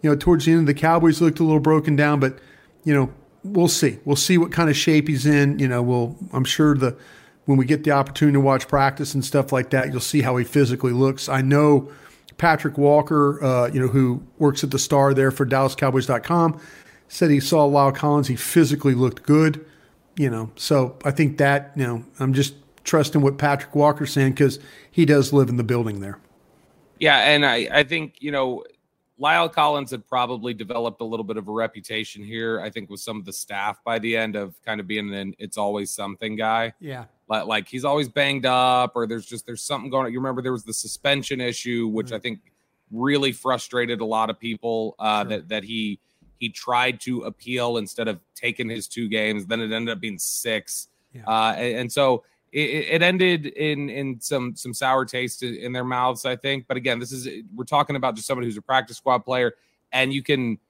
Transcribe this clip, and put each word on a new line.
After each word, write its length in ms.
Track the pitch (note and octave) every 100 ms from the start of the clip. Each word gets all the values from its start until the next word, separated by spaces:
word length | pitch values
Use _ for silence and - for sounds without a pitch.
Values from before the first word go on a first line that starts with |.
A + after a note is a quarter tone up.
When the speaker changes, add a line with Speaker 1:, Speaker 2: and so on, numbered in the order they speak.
Speaker 1:
you 60 | D#3
know, 60 | D3
towards 300 | F3 E3+ D#3+
the 60 |
end 100 | E3
of 40 | D3+
the 80 | C#3+
Cowboys 460 | D#3+ E3+ E3 D#3
looked 180 | E3 D#3+
a 40 |
little 160 | D#3+ D#3
broken 360 | C#3+ D#3 D#3 C#3+
down, 240 | D3 D3
but, 180 | C3 C3 - - _ _
you 100 | D#3
know, 180 | C#3+ C3 - _ _
we'll 240 | F#3+ G3+ E3+
see. 300 | - C#3+ A2 -
We'll 100 | C#3+
see 220 | - F3+
what 140 | E3+
kind 180 | - E3
of 60 | C#3+
shape 300 | - D#3 D3+
he's 180 | C#3 C#3+
in. 320 | D3 C#3+ C#3+
You 100 | C3+
know, 140 | B2
we'll, 340 | B2 B2 A#2+ D3+ F#3
I'm 100 | C3
sure 320 | C3 - D3+ C#3+
the, 200 | B2+ A#2+ - - - _ -
when 120 | C3+
we 80 | B2+
get 180 | D3+
the 60 | D3+
opportunity 460 | C#3+ C#3 - D3+ C#3
to 40 |
watch 280 | C3+ C3 -
practice 480 | C#3+ C3+ C#3 C#3+ C#3
and 100 | C3
stuff 260 | D3 C#3
like 200 | C3+ B2+
that, 200 | C3+ B2+
you'll 100 | C3
see 200 | - D3+
how 160 | C#3 B2
he 80 | A#2
physically 460 | D3 C3 C3 B2+
looks. 360 | A#2+ C3+ C3+ -
I 140 | C3+
know 500 | C3 C#3+ D3 C#3+ C#3 - - _ - -
Patrick 400 | E3+ D#3 D3+ C#3+
Walker, 680 | C#3+ D3 D3 D3+ C#3+ D3
uh, 240 | C#3 B2+ A#2+
you 100 | -
know, 80 | B2+
who 340 | B2+ C3 B2 - _
works 260 | D3 C#3+
at 60 | C#3+
the 80 | C3+
Star 380 | - C#3+ C#3 C3+
there 160 | C3+
for 140 | C3 C3
Dallas 280 | C3+ C3+
Cowboys 320 | - C#3 C3 C3
dot 180 | B2
com, 380 | - E3+ E3 D#3 - - - - _
said 240 | - E3+
he 80 | C#3+
saw 280 | C#3 E3 C#3+
La'el 280 | C#3+ C#3 C#3
Collins. 320 | D3+ D3 C#3
He 80 | A#2+
physically 580 | - E3+ C#3+ C#3+ C#3+
looked 300 | B2 B2+ -
good, 420 | - D3+ D#3 D3 - _ _ _ _ -
you 140 | C#3
know. 220 | A2+ A2+ -
So 380 | - D3 B2+ -
I 60 | C#3+
think 300 | C#3 D3+ C#3+
that, 320 | C#3 C#3+ C#3 D3+
you 120 | B2
know, 180 | A#2 A#2+ -
I'm 160 | C3+ C3+
just 180 | C#3 - _ _
trusting 380 | - E3 D3 D3+
what 180 | C#3 C#3
Patrick 340 | D3 C#3 -
Walker's 400 | D3 D3 D3 C#3+
saying 220 | C#3+ C3+ C3+
'cause 240 | C#3 C3+ - - -
he 140 | - D#3
does 280 | D3 C#3
live 160 | C#3+ A#2+
in 80 | B2
the 60 |
building 380 | A2+ A#2+ A2+ G2+
there. 180 | G2 G2 _ _ _ _ _ _ _ _
Speaker 2:
Yeah, 180 | D3+ C#3 A#2
and 160 | D3 C#3+
I, 240 | A#2+ G2+
I 120 | C3+
think, 320 | D3 E3 D#3 _
you 100 | D3
know, 360 | C#3+ C3 B2 - _ _ _ _ _
La'el 280 | D3 E3+ E3
Collins 400 | E3 D3+ D3 C3
had 140 | B2+ -
probably 480 | B2+ A#2+ B2 A#2+
developed 460 | A2 G#2 A#2+ A#2 -
a 60 | A2+
little 180 | A2+
bit 140 | G#2 A2
of 100 | G2
a 40 |
reputation 680 | A2 A2+ G#2+ F#2 A2 G#2+ G#2 G#2
here, 340 | A2+ A2+ A2
I 100 | G#2
think, 200 | G#2+ F#2+
with 100 | G2+
some 180 | - G#2+
of 60 |
the 80 | F#2+
staff 500 | - - G2+ G#2 G2+ -
by 140 | A2+
the 180 | A2+ A2+
end 180 | A2 G#2
of 260 | G2 - -
kind 160 | G#2+
of 60 | F#2
being 260 | G#2+ G2+
an 200 | G2+ G2 -
"it's 180 | G#2 -
always 340 | G#2 G#2 G2+
something" 440 | - G2+ G2 A2 G#2+
guy. 380 | A2 A2+ A2+ -
Speaker 1:
Yeah. 240 | D#3 B2+ A2 _ _
Speaker 2:
Li-, 140 | A2
like, 260 | F2+ G#2+ G2
he's 160 | B2+ C#3
always 240 | D3 C3+
banged 360 | C#3+ C#3 C#3 B2+
up, 480 | B2+ B2+ B2+ B2 B2
or 120 | A2+
there's 180 | A2+ -
just, 200 | A#2+ -
there's 160 | A#2
something 280 | - C#3 B2+
going 180 | C3 B2+
on. 40 |
You 80 | B2
remember 220 | C3+ B2+
there 100 | B2+
was 140 | B2+ A2
the 80 |
suspension 640 | A2 A2 - C#3 C#3 - C3
issue, 480 | B2 A#2 - A#2 A2+
which 240 | G#2+ B2
Speaker 1:
Right. 60 | A2+
Speaker 2:
I 20 |
think 200 | A#2+ G#2+ _ _ _ _ _
really 400 | A2 C3 C#3+ C#3
frustrated 720 | A#2+ C3+ B2 - B2 A#2+ A#2
a 40 | A2
lot 240 | A2 A2
of 80 | A2
people, 580 | A#2 A2 A#2 A2+ A2 -
uh, 220 | G#2+ G#2+
Speaker 1:
Sure. 80 | G2
Speaker 2:
that, 200 | G#2 D#2+
that 140 | G#2+
he, 360 | G2+ A2+ G#2+ G2+ _ _ _ _
he 100 | A#2+
tried 500 | - - B2 B2+ B2
to 200 | - B2
appeal 560 | A#2 - A#2+ B2 A#2+ A#2
instead 320 | G2+ - A2
of 100 | F#2 _ -
taking 340 | A#2+ A#2 A#2
his 180 | A2+ -
two 200 | - A2+
games. 380 | A2 G#2+ G#2 F#2
Then 160 | A2+
it 100 | A2
ended 180 | A2 A#2
up 120 | G#2+
being 160 | A2 F#2
six. 720 | - - A#2+ A2 - - - _ _
Speaker 1:
Yeah. 80 | B2 A2
Speaker 2:
Uh, 280 | A2 A2
and, 240 | A2+ A#2+ A#2
and 140 | B2
so 320 | C#3+ C#3 A#2+ _ _ _
it, 160 | C#3+ D3
it, 200 | D3+ G#2+
it 80 | E3
ended 420 | F3 F#3 F3+ F3 C#3+
in, 460 | - D3+ D3 C#3+
in 280 | B2 C#3 A#2
some, 340 | - C#3+ B2 A2
some 180 | B2
sour 320 | A#2 C3 C3 B2+
taste 380 | B2+ B2 -
in, 100 | B2
in 180 | A2+ B2
their 120 | B2+
mouths, 420 | B2+ B2 B2+ A#2+ C3
I 100 | B2
think. 300 | C#3 C#3 -
But 100 | C3
again, 200 | B2+ A#2
this 120 | A#2+
is, 160 | C3 B2 F#2 A2
we're 100 | G#2+
talking 320 | - D3 D3 C#3+
about 200 | B2+ A2
just 100 | -
somebody 220 | C3 A#2+
who's 100 | G#2+
a 40 |
practice 340 | - C3 A#2 A#2
squad 220 | C3+ B2
player, 340 | B2 B2+ A#2+ - _ _ _
and 200 | B2+ C3
you 120 | C#3
can 340 | B2+ C#3 B2 G#2+